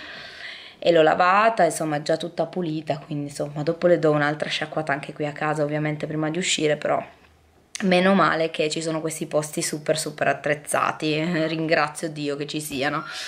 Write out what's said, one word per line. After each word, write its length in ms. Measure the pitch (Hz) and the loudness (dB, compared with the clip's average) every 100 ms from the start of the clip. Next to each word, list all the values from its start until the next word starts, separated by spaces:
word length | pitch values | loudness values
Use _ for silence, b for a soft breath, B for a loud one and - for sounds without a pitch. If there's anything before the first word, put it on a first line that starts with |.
| B B B B B B B B | B B B B B B B B
E 140 | - | 4
l'ho 80 | 165 | 6
lavata, 640 | 156 175 180 202 226 220 | 6 6 4 6 4 4
insomma, 320 | 165 151 156 147 | 2 2 -2 -2
è 60 | |
già 160 | 151 160 | 0 -2
tutta 260 | 170 - | -2 -4
pulita, 540 | 160 185 165 156 - 151 | -4 -2 -4 -4 -4 -6
quindi 300 | - 147 143 | -4 -6 -6
insomma 340 | - 147 147 | -6 -6 -4
dopo 240 | 147 165 175 | -2 2 4
le 120 | 165 | 6
do 120 | 156 | 6
un'altra 400 | 151 147 151 - | 4 2 0 -4
sciacquata 420 | - 151 156 151 | -4 -4 -4 -2
anche 220 | 143 151 | -4 -6
qui 100 | 147 | -6
a 80 | 147 | -6
casa, 300 | 147 151 151 | -2 -2 0
ovviamente 440 | 147 151 151 151 151 | 0 0 -2 -4 -4
prima 220 | 156 156 | -4 -2
di 80 | 170 | -2
uscire, 400 | - - 151 147 | -2 0 0 2
però 260 | 156 143 - - _ _ _ _ _ - | 0 0 -2 -14 _ _ _ _ _ -2
meno 320 | 190 180 180 | 2 4 6
male 360 | 196 160 160 165 | 6 4 2 0
che 200 | - 156 | 0 -2
ci 100 | 160 | 0
sono 200 | 160 160 | -4 -2
questi 260 | 160 156 156 | -4 -6 -2
posti 340 | 151 151 - | -2 -2 -4
super 380 | 160 156 151 151 | -4 -2 0 0
super 300 | 151 - 139 | -2 -2 0
attrezzati, 880 | 135 147 147 - - - - 156 151 165 | 0 -2 -4 -2 0 0 0 -2 0 0
<laughs> 120 | 160 160 | 0 0
ringrazio 640 | 160 156 160 151 - 165 | 0 0 2 0 -2 -8
Dio 280 | 151 147 143 | -4 -4 -4
che 100 | 147 | -4
ci 140 | 156 | -6
siano, 440 | 151 139 143 147 - B | -4 -2 -2 -2 -6 B